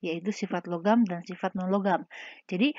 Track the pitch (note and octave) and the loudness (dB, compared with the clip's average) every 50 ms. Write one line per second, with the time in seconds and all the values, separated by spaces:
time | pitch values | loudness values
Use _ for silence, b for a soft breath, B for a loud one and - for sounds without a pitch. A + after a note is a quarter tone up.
0 | - E3+ E3 E3+ E3+ G#3+ G3+ - G#3 - F#3 F3 - F3 F3 E3 E3+ G#3 A3+ A#3+ | -4 -4 -4 -2 -4 -4 -4 -4 -4 -4 -4 -4 -4 -4 -6 0 4 4 6 6
1 | A#3 F#3 F3 E3+ E3+ F#3+ F3+ - - F#3 - F#3+ F#3 F#3 G3 G3+ F#3+ G3+ F3 - | 4 4 2 -4 -6 -8 -8 -4 -4 -4 -4 -4 0 0 0 2 4 2 2 2
2 | - B B B B B B B B - F3+ F3 B3 D4 B | 0 B B B B B B B B -6 0 2 2 2 B